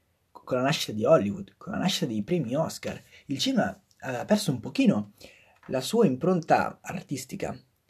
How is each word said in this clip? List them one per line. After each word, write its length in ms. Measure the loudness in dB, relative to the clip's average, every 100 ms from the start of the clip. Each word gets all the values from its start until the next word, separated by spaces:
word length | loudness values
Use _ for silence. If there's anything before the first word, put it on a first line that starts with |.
| _ _ _
Con 280 | -20 -4 0
la 60 |
nascita 280 | 0 0 -4
di 140 | -2 4
Hollywood, 480 | 6 4 -4 -10 _
con 160 | -8
la 60 | -2
nascita 260 | -2 -2
dei 180 | -2 -2
premi 320 | -2 -2 0
Oscar, 480 | -2 -4 -6 -10 -10 -16 -20 -8
il 120 | -2
cinema 440 | 0 2 0 -4 _ _
ha 240 | -8 -6 2
perso 240 | 2 2
un 100 | -2
pochino 520 | -4 2 4 4 -2 _ -20 -20 _ _ -6
la 120 | -4
sua 240 | 0 4
impronta 760 | 4 4 2 0 4 4 4 -6
artistica, 640 | -10 -10 -6 -8 -8 -8 -8 -8 -16 _ _